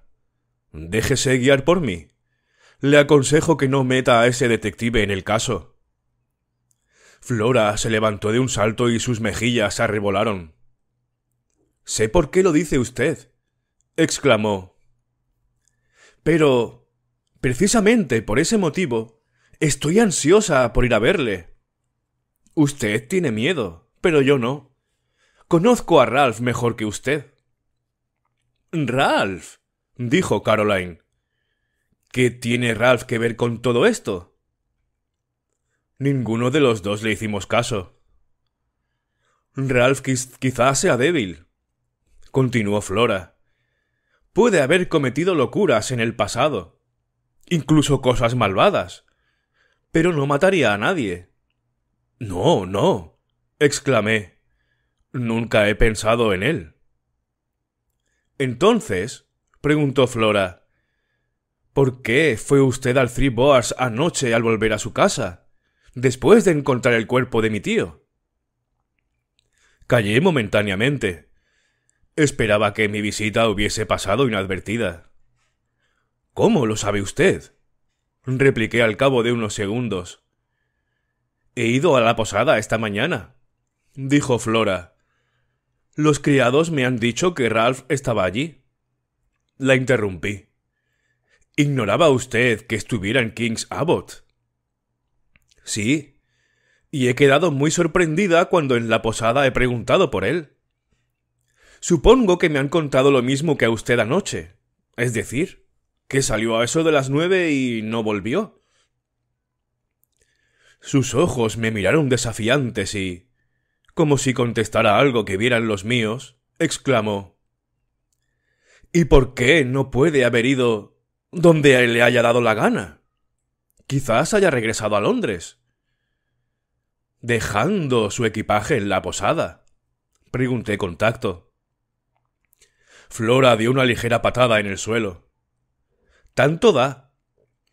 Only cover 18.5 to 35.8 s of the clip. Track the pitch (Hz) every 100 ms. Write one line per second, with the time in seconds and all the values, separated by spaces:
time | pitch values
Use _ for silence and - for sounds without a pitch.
18.5 | 220 165 185 160 113 113 _ _ _ _
19.5 | _ 156 123 143 196 220 - 143 208 208
20.5 | 135 120 104 120 110 123 196 120 92 -
21.5 | _ _ _ _ _ _ _ _ _ _
22.5 | - 143 - 107 110 - 185 151 107 139
23.5 | 170 95 82 _ _ 180 151 135 143 117
24.5 | 143 - _ _ _ _ _ _ _ _
25.5 | 170 214 240 - 160 113 131 135 107 123
26.5 | 113 117 117 107 - 131 151 - _ _
27.5 | _ _ _ _ _ _ _ _ _ _
28.5 | _ _ 165 127 131 160 302 104 87 -
29.5 | - _ _ _ - 120 170 - 107 -
30.5 | 107 104 95 90 82 _ _ _ _ _
31.5 | _ _ _ _ _ _ 123 123 123 117
32.5 | 120 120 104 123 123 - 113 117 110 120
33.5 | 117 123 120 214 226 - 92 - _ _
34.5 | _ _ _ _ _ _ _ _ _ _
35.5 | _ _ _